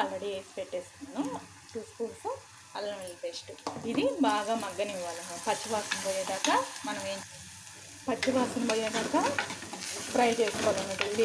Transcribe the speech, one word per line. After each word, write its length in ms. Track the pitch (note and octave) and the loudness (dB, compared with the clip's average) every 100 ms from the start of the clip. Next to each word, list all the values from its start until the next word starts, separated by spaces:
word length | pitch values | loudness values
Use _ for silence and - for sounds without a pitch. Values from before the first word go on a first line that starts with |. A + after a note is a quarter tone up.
already 300 | G3+ F#3+ G3+ F#3+ | 4 0 -4 -4
వేసి 180 | F#3+ - | -6 -8
పెట్టేసుకున్నాను. 840 | F#3 F3+ F3+ - C#4+ C4 C#4 B3 - - - | -6 -6 -8 -12 -8 -4 -2 -4 -8 -16 -12
టూ 100 | A#3 G#3+ | -10 -10
స్పూన్స్ 360 | - A3+ - G4+ C5+ - - - - | -6 -6 -4 -6 -6 -10 -20 -12 -6
అల్లం 200 | G#3 G3+ | -4 -4
వెల్లుల్లి 220 | F#3 F3 F3 | -6 -6 -6
పేస్ట్. 260 | E3+ - - - - A3+ | -6 -10 -8 -6 -4 0
ఇది 140 | B3 B4 A4+ B3 | 2 4 6 4
బాగా 280 | G#3 G#3 A3+ G3+ | 6 4 0 0
మగ్గనివ్వాలి. 580 | F3+ G3+ G3 F3 E3+ F3 E3+ - | -2 -2 -2 -4 -6 -6 -4 0
పచ్చివాసన 500 | G#3 A3 A3 G#3 G3 F#3+ | 0 0 -2 0 0 0
పోయేదాకా 500 | F#3+ F#3 G3 C#4+ G4+ C5 - - | 0 0 2 4 4 4 -2 -4
మనం 140 | G#3 G3 G3 | -4 -2 -4
ఏం, 80 | - - - - - - - - - | -6 -12 -14 -14 -14 -14 -16 -8 -4
పచ్చివాసన 520 | A#3 - B3+ A#3+ C4 A#3 | 0 4 4 4 2 2
పోయేదాకా 500 | A3 A3 A3 G#3+ D4+ A4+ C#5+ - - - - - - - | 2 2 0 2 4 4 2 -2 -4 -8 -8 -6 -6 0
ఫ్రై 160 | C4 A#3+ A3+ | 4 6 6
చేసుకోవాలన్నమాట. 640 | G#3+ G#3+ A3 G3 F#3+ F#3+ G#3 | 2 4 2 2 0 0 0
ఇది 120 | G#3+ | 4